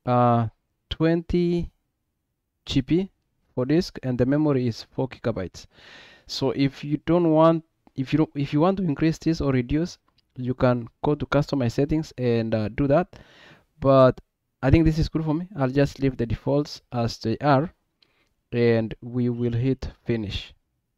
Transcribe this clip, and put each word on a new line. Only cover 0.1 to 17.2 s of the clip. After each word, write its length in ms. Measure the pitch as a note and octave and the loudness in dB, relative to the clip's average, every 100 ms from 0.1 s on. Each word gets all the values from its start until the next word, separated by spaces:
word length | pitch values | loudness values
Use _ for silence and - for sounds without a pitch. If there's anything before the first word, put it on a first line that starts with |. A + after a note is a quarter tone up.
| B2 B2 A#2 A2+ - _ _ _ | 2 4 2 0 -6 _ _ _
twenty 800 | - D#3+ E3+ E3 F3 F3 F3 E3 - _ _ _ _ _ _ _ _ - | -2 0 0 0 0 0 0 -4 -10 _ _ _ _ _ _ _ _ -4
G 140 | - | -2
B 300 | C3 D#3+ F#3+ _ _ _ _ | 0 -2 -2 _ _ _ _
for 100 | - | -6
disk, 340 | B2+ D#3 F#3 - | 0 0 0 -6
and 160 | C3 B2 | -6 0
the 80 | B2+ | 0
memory 400 | D3 D3+ C3+ B2 | 2 2 2 0
is 160 | A2+ | -4
four 260 | - - C3 | -10 -6 -6
gigabytes. 580 | - - G#2+ F2+ - - _ - - - - - | -4 -6 -4 -8 -12 -20 _ -20 -20 -20 -20 -14
So 240 | - C3+ | -4 -4
if 340 | - C#3 - | 0 -2 -4
you 140 | D3 D3 - | -6 -4 0
don't 240 | E3+ E3+ | 2 4
want, 340 | D#3 D#3+ E3 - _ _ - | 4 4 4 -4 _ _ -8
if 160 | C3 | -4
you 60 | D3 | -2
don't, 120 | D#3 | -2
if 180 | - C#3 | -2 -4
you 80 | D3 | 0
want 160 | E3+ G3 | 0 0
to 40 | |
increase 360 | F#3 C3+ D#3+ D#3+ | -2 -2 -2 0
this 220 | - E3 | -2 -2
or 120 | C#3+ | 0
reduce, 460 | C3 B2 D3 E3+ - _ _ _ - | 0 0 -2 -4 -8 _ _ _ -10
you 180 | B2 | -6
can 340 | B2+ B2+ B2 A#2 - | 0 2 0 -4 -4
go 120 | - | -2
to 120 | D3 C#3+ | -2 0
customize 460 | - - C#3+ A#2+ | 0 0 -2 -2
settings 400 | - C#3+ D#3 D#3 - | 0 0 -2 -4 -4
and, 360 | B2 A#2 A2+ | -2 0 0
uh, 140 | A2 G#2+ | -2 -4
do 180 | A2+ C#3+ | -2 2
that. 220 | D3 F#3+ - - - - - _ _ | 2 0 -8 -20 -20 -20 -20 _ _
But 400 | C3+ C3+ C3 - - _ _ _ | 4 6 6 4 -8 _ _ _
I 80 | - | 4
think 140 | E3 | 4
this 140 | D#3+ D#3 | 4 2
is 100 | C#3+ | -2
good 160 | D#3 | -2
for 100 | D#3 | -2
me. 140 | D3+ F3+ G3+ | -4 -6 -4
I'll 140 | C3 | -2
just 300 | C3+ C#3 - | 0 0 0
leave 160 | C3+ B2+ | -4 -2
the 100 | A#2+ | -4
defaults 560 | A2+ - C#3 D3 - - | -4 -2 -2 -4 -10 -10
as 260 | A#2+ A#2 | -4 -4
they 180 | - | -4